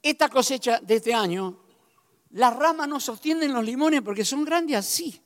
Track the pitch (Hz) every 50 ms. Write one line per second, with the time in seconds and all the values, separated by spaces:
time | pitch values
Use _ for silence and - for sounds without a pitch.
0 | - 294 302 _ 311 285 - 262 247 - 269 247 - 247 226 226 - 185 220 226
1 | 220 226 233 226 214 175 175 185 190 185 180 - _ _ _ _ _ _ _ _
2 | _ _ _ _ _ _ - 185 247 247 233 247 285 320 330 320 302 285 294 277
3 | - - 226 208 - 302 320 330 320 285 269 240 226 220 240 254 294 320 311 277
4 | 214 208 202 202 214 - 269 285 302 302 320 349 339 302 294 208 294 - - -
5 | 349 311 - - _